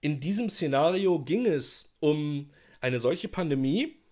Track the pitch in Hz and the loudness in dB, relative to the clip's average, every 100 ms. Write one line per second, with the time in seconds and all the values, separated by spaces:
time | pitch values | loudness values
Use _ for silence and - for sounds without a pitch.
0 | 147 147 143 202 233 - 170 135 156 185 | -2 -2 -2 -2 -2 -2 0 4 4 2
1 | 190 170 127 185 247 151 120 - - _ | 2 0 0 0 2 0 -2 -6 -8 _
2 | 151 151 151 147 143 - - - 127 127 | 0 2 0 -6 -8 -18 -20 -6 -2 0
3 | 120 175 156 - 170 139 131 170 294 - | 0 0 -4 -4 0 0 2 0 -2 -6
4 | _ | _